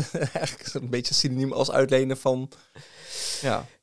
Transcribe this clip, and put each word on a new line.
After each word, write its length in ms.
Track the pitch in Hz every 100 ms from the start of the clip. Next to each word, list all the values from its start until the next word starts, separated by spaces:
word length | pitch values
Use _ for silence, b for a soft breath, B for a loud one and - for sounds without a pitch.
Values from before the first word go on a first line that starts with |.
| -
<laughs> 20 |
eigenlijk 480 | 170 139 - 156 - -
is 60 |
het 100 | 143
een 80 | 123
beetje 240 | 123 -
synoniem 380 | 143 139 127 135
als 180 | 127 131
uitlenen 460 | 131 131 131 131 131
van, 340 | 135 127 131 - _ B B B B B B B
ja. 260 | 139 104 - _